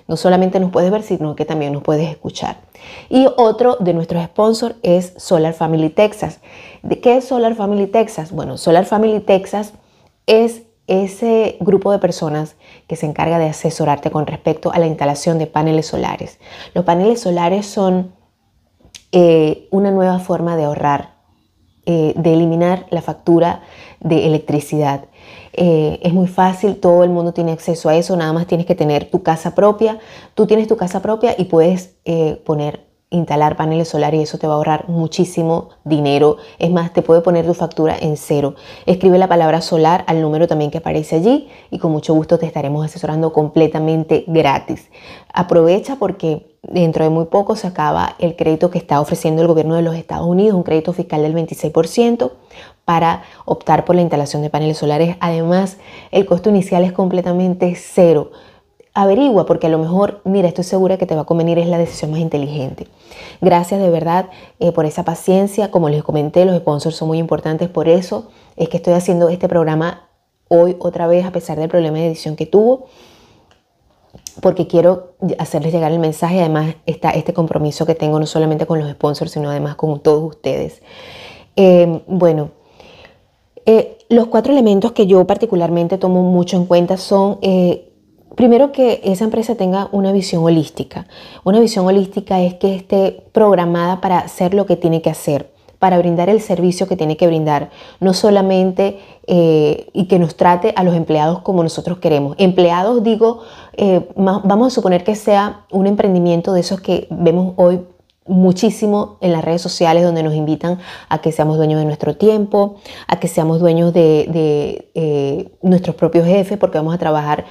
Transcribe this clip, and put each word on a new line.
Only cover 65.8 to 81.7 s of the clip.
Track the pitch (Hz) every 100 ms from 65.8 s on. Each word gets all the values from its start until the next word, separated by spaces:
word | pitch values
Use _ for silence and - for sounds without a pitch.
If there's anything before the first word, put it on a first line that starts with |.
| 156
les | 147
comenté, | - 151 147 175 185
los | 180
sponsors | - 147 160 156
son | 160
muy | 160
importantes, | 165 151 156 160 175
por | 170 160
eso | 175 180 208 - _ _ -
es | -
que | 175
estoy | 185 175
haciendo | 180 175 170
este | 180 180
programa | 175 160 156 165 180 _ _ _ _ _
hoy | 170 175 180
otra | 175 175 170
vez, | 175 185
a |
pesar | 180 170 151
del | 160
problema | 180 160 156
de | 165
edición | 160 156 156
que | 156
tuvo, | 196 220 262 - _ - _ _ _ _ _ _ _ _ _ _ - - -
porque | 185 175 165
quiero | 170 170 180 - _ 180 -
hacerles | 165 160 156
llegar | 170 156
el | 165
mensaje. | 160 156 170 185
Además | 165 156 160 - -
está | 151 160
este | 160 156
compromiso | 175 160 - 151 147 156
que | 160
tengo | 156 156
no | 151
solamente | 165 160 156 160
con | 165
los | 147
sponsors, | 143 147 147 160
sino | 156 147
además | 143 147 151
con | 156 147
todos | 156 151 160
ustedes. | - 135 139 143 - _ - - - - - _ -
Eh, | 190